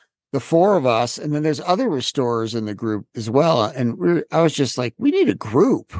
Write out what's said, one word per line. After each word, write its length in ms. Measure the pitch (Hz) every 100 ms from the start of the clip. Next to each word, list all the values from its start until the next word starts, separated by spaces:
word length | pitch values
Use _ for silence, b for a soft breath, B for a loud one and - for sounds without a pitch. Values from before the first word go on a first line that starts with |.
| b _ _
the 80 | 135
four 380 | - 165 190 196
of 80 | 127
us, 320 | 113 151 -
and 160 | 151
then 80 | 147
there's 180 | 156 147
other 280 | - 185 254
restorers 640 | 143 - - 123 117 113
in 120 | 117 107
the 100 | 104
group 320 | 113 104 - -
as 160 | 110
well." 320 | 127 165 143
And 340 | 107 135 120 180
we're, 280 | 175 170 -
I 100 | 156
was 100 | 165
just 240 | 143 131 -
like, 160 | 123 -
"We 100 | 269
need 180 | 370 311
a 60 |
group. 580 | - 107 113 240 156 -